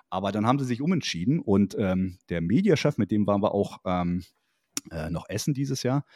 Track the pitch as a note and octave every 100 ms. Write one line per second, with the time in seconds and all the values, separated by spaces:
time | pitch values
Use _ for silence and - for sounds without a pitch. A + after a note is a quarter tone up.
0 | _ F#2 G2 G#2 A2 C#3 B2+ A#2+ D3 F3+
1 | - E2+ F#2+ E3 - G2+ G2+ - G2 F#2
2 | F#2+ F2+ - E2+ E2 A#2 G3+ D#3 D3+ D3
3 | G#2 G#2+ G2+ G2+ G2+ G2+ F#2+ - F#2 F2+
4 | F2 F2 F2 _ _ _ _ - - E2
5 | D#2 E2 - G#2 - C3+ C#3 C3+ A#2+ C#3
6 | -